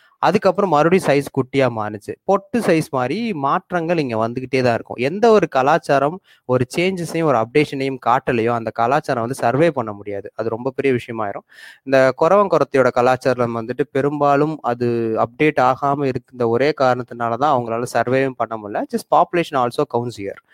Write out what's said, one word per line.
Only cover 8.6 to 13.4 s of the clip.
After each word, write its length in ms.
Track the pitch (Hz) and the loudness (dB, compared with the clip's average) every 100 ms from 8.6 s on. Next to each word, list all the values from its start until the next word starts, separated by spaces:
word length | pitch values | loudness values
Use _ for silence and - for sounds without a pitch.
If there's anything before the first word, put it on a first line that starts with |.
| 113 | -4
கலாச்சாரம் 520 | 113 117 147 - 123 | -2 0 0 -2 -4
வந்து 160 | 113 131 | -4 -2
சர்வே 320 | 117 127 165 | 0 2 2
பண்ண 220 | 139 110 | 0 -4
முடியாது. 400 | 101 101 101 - | -8 -10 -10 -10
அது 140 | - 113 | -8 -6
ரொம்ப 220 | 110 127 | -4 -6
பெரிய 240 | 127 135 | -2 0
விஷயமாயிரும். 520 | 120 - 113 104 98 - - - - | 0 -2 -8 -8 -8 -14 -20 -20 -18
இந்த 320 | 135 135 131 127 | 0 2 4 2
குறவன் 280 | 156 196 196 | 2 4 4
குறத்தியோட 400 | 165 135 135 123 | 2 2 2 2
கலாச்சாரம் 640 | 123 123 127 135 123 | 2 2 2 0 0